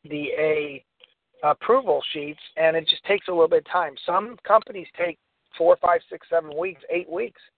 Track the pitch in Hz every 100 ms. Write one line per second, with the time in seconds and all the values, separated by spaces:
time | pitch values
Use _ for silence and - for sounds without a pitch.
0 | 147 147 147 156 156 151 147 135 _ _
1 | _ _ _ _ 147 147 - 262 233 143
2 | - 156 147 151 - - 160 160 156 -
3 | - 202 - 175 165 165 151 185 160 135
4 | - 180 214 233 - 220 - 202 165 -
5 | 175 160 _ _ _ - 170 180 175 170
6 | _ 127 - 165 156 147 185 165 - 170
7 | - 175 233 _ _